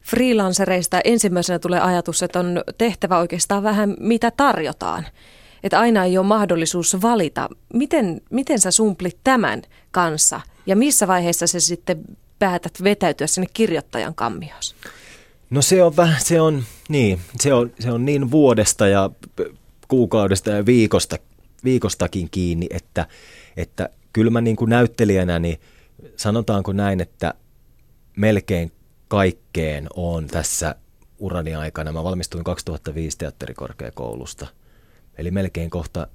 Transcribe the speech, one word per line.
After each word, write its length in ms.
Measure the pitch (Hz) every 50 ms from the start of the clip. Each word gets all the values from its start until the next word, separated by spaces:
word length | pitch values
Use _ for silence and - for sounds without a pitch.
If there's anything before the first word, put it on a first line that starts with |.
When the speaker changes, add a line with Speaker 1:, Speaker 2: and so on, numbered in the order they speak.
Speaker 1:
freelancereista 1000 | _ - - 233 254 254 240 214 196 185 180 196 196 180 185 180 170 - - 180 -
ensimmäisenä 560 | - 233 226 - 196 175 180 170 - 180 165
tulee 200 | - 175 180 175
ajatus, 440 | - 185 180 175 170 - 160 - 180
että 160 | 175 - 180
on 240 | 175 175 175 175 - - -
tehtävä 400 | - 226 233 185 - - 170 185 170
oikeastaan 440 | 175 170 - 180 - - 202 202 196
vähän 320 | 214 208 202 208 202 190 -
mitä 320 | - 208 233 226 - 233
tarjotaan. 760 | 226 - 277 277 240 170 156 131 - - - 87 - - 160 - - _ - - - - - - - - -
Että 160 | 196 - 190
aina 260 | 226 240 226 202 180
ei 120 | 180 180
ole 80 | 185 190
mahdollisuus 760 | 202 214 220 208 175 175 165 160 160 - 180 165 - - 185
valita. 480 | 196 233 240 220 170 143 - - 131 - - _ - _ -
Miten, 480 | 233 285 - - 311 226 180 160 - _ _
miten 300 | - 254 269 - 302 220
sä 120 | - 185
sumplit 460 | - - 220 214 185 - 180 180 - - _
tämän 380 | 269 269 240 190 127 104 - - - - - _ _
kanssa 500 | - 185 175 165 151 156 - - - - - - - _ -
ja 100 | - 190
missä 320 | 208 262 294 269 - 214
vaiheessa 400 | 180 185 180 175 170 170 - 170
sä 120 | 170 - 175
sitten 420 | 165 170 175 165 _ - 180 156 - - - - _ _ _ _
päätät 440 | 208 190 180 175 - 165 - - 180
vetäytyä 440 | 202 208 202 190 165 143 - 139
sinne 200 | 156 - 185 185 - -
kirjoittajan 600 | - 220 214 165 147 - _ - 117 98 - 160
kammioon? 460 | - 110 117 95 - - 151 - - - - - - - - - - - - - - - _ _ _ _ _
Speaker 2:
No 120 | 123 143
se 220 | 135 - 190 185 180
on 120 | 170 151
vähän, 260 | 175 170 165 156 131
se 200 | - - 170 165
on, 220 | 160 160 156 139 120 - - - - -
niin, 300 | 156 143 120 101 95 87 87 - - 117
se 140 | - 143 139
on, 180 | 120 120 120 - -
se 120 | 113 123
on 140 | 117 117 123
niin 260 | 143 147 139 139 120
vuodesta 560 | 131 156 147 131 117 107 104 - - - 107
ja 220 | 98 98 98 95 92 - _ - - _
p-, 200 | - 90 - - - _ _ _ _ -
kuukaudesta 640 | _ 135 131 117 95 - 110 101 98 101 95 - 110
ja 160 | 104 104 104
viikosta, 500 | 113 127 120 110 104 - 90 - - - - _ _ _ _ _ _ _ _ -
viikostakin 640 | 127 131 117 - 95 - - 90 87 - 98 87 80
kiinni, 360 | - 95 90 87 85 82 87 -
että, 380 | - 87 _ _ _ 90 80 - - - - - - - - - _
että 320 | - 85 - _ - 95 - _ _ _ _ -
kyllä 160 | 110 110 117
mä 100 | 117 117
niin 140 | 120 117 110
kuin 140 | - 120 110
näyttelijänä, 680 | 117 120 123 113 - - 117 101 98 95 90 87 85 85
niin 200 | 85 85 82 - _ - _ _ _ _ _ - - - -
sanotaanko 580 | - - 110 104 117 107 113 107 98 95 104 98
näin, 280 | 101 101 101 98 92
että 320 | 90 - _ _ - 80 - _ _ _ _ _ _ _ _ _ _ _ _ _ _ _ _
melkein 540 | 101 104 110 107 98 - - 95 85 85 82 _ _ _ _ _ _ _
kaikkeen 800 | _ - 101 98 92 - _ _ _ - 87 80 78 76 71 71 73 -
oon 320 | - 87 85 85 80 78
tässä 480 | 69 - 85 76 - - - 87 76 - - _ _ _ _ _ _ _ -
urani 360 | 104 92 85 87 80 80 80
aikana. 360 | 78 78 78 - 82 78 76
Mä 120 | 78 80 80
valmistuin 400 | 92 92 90 78 - - 85 82
kaksituhatta 520 | 87 87 - - - 80 76 _ 80 73
viisi 220 | 82 80 78 -
teatterikorkeakoulusta. 1300 | - - 71 - _ - 58 62 - - 64 62 - 67 58 - - 62 58 55 60 64 - - - 69 67 _ _ _ _ _ _ _ _ _ _ _ _ _
Eli 140 | - 78 87
melkein 380 | 90 98 95 90 - 85 82 82
kohta 380 | - 87 80 - - 87 76 -